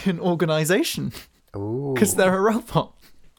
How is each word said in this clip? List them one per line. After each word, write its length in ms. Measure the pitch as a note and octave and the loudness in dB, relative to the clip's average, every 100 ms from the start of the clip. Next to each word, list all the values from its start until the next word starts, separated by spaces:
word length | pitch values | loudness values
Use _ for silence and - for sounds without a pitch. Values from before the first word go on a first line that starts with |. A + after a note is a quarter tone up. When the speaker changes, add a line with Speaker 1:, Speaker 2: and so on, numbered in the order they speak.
| F#3+ | 0
Speaker 1:
an 140 | E3+ | -2
organisation. 920 | F3+ E3+ E3 D#3 D#3 G3 E4 - C3 - - _ _ - | 0 0 2 0 2 2 0 -4 -6 -8 -16 _ _ -10
Speaker 2:
Ooh. 360 | G#2 B2 C#3 C3 | -6 -4 -4 2
Speaker 1:
'Cause 180 | G3+ G3+ | 2 4
they're 200 | F#3 F#3+ | 2 4
a 20 | |
robot. 540 | G#3 A3 - E3 - - - - - | 2 0 -2 -2 -2 -6 -20 -20 -20